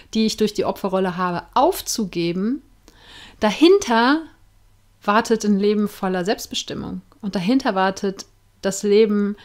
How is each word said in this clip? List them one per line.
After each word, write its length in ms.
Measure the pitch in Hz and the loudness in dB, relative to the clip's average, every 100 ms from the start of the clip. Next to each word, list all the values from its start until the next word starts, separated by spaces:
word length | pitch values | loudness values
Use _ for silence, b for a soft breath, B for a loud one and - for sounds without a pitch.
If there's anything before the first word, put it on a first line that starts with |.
| B | B
die 120 | 226 220 | -2 -2
ich 100 | - | 0
durch 160 | 214 | -2
die 120 | 214 | 0
Opferrolle 520 | - 202 196 190 190 170 | -4 -4 -4 -2 -2 -2
habe, 260 | 180 175 - | -4 -4 -2
aufzugeben", 1080 | - 294 381 - - 202 170 170 175 208 285 - _ _ B B B B B | 2 2 0 -4 -6 -4 -2 -2 -2 -2 -4 -10 _ _ B B B B B
dahinter 840 | 220 - 330 392 - 226 240 302 320 - _ _ _ _ _ _ | -2 4 6 6 4 2 4 2 -2 -16 _ _ _ _ _ _
wartet 420 | - 208 226 226 | 0 0 2 0
ein 140 | 208 202 | 2 2
Leben 300 | 202 214 208 | 2 2 -2
voller 360 | - 190 185 | -4 -4 -2
Selbstbestimmung 800 | 175 - - - - - 143 185 - _ | -2 -4 -6 -10 -10 -10 -10 -12 -14 _
und 120 | 208 | -8
dahinter 400 | 196 175 269 269 | -4 0 0 0
wartet 520 | 190 190 190 202 190 - _ _ _ | 0 0 -2 -6 -6 -14 _ _ _
das 200 | 190 185 | -6 -4
Leben, 540 | 208 202 220 208 202 208 | 2 4 4 2 -2 -4